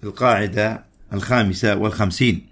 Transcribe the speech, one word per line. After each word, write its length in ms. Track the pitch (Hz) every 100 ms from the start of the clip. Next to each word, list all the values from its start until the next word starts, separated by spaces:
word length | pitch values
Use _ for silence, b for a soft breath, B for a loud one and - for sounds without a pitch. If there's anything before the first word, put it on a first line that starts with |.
القاعدة 800 | 104 - 127 107 104 92 107 110 - _ -
الخامسة 640 | 101 - 123 104 92 113 101
والخمسين. 720 | 107 104 101 87 127 90 -